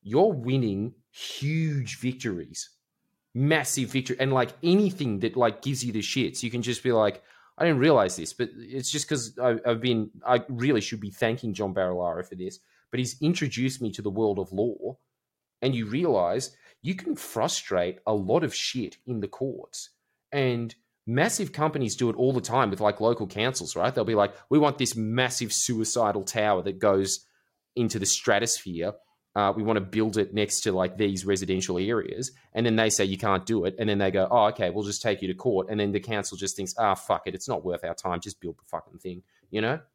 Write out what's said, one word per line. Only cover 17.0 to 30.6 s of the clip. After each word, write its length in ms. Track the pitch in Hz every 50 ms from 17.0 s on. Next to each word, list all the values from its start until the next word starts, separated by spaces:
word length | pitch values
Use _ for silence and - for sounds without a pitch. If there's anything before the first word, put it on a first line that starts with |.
| - 339 294
frustrate 840 | - - - - 113 113 170 - - - - 98 90 87 90 92 - _
a 80 | 107 110
lot 300 | 104 95 92 120 175 170
of 100 | 120 -
shit 440 | - - - - 131 107 - - _ _
in 140 | 127 123 110
the 80 | 101 98
courts. 640 | - - 131 135 117 - - _ - - - - _ _ _ _ _ _ _ _
And 420 | 139 143 135 127 120 117 117 113 - _ _ _ _ _ _
massive 460 | 113 117 131 170 196 - - 202 -
companies 440 | - - 156 156 156 147 127 110 -
do 140 | - 123 117
it 60 | 110
all 160 | - 127 131
the 80 | 131 123
time 300 | - - 110 131 123 104
with, 100 | 95 95
like, 200 | 107 104 104 -
local 260 | 107 113 120 117 110
councils, 500 | 90 - 104 113 127 131 - 87 78 -
right? 180 | - 90 123 -
They'll 100 | 123 107
be 100 | 95 113
like, 200 | 104 101 101 - - - _
"We 80 | 139 151
want 200 | 151 147 135 -
this 180 | 131 113 -
massive 560 | 113 110 110 113 127 127 123 123 - 120 104
suicidal 720 | - - - - 120 110 110 110 - 123 113 104 98 101 95
tower 380 | - - 113 104 107 101 92
that 160 | 82 98 95 95
goes 480 | 110 104 98 98 98 95 - - _ _ _ _ _ _ _ _ _ _ _
into 240 | 123 120 107 - 107
the 80 | 98
stratosphere. 880 | - - - - 123 107 101 117 113 - - - 98 87 82 - 98 - - _ _ _ _ _ _ _
Uh, 180 | 104 101 98 98
we 80 | 110
wanna 180 | 104 110 110 104
build 360 | 95 92 90 110 110 110 98
it 180 | 110 98 95 101
next 280 | 107 104 101 - -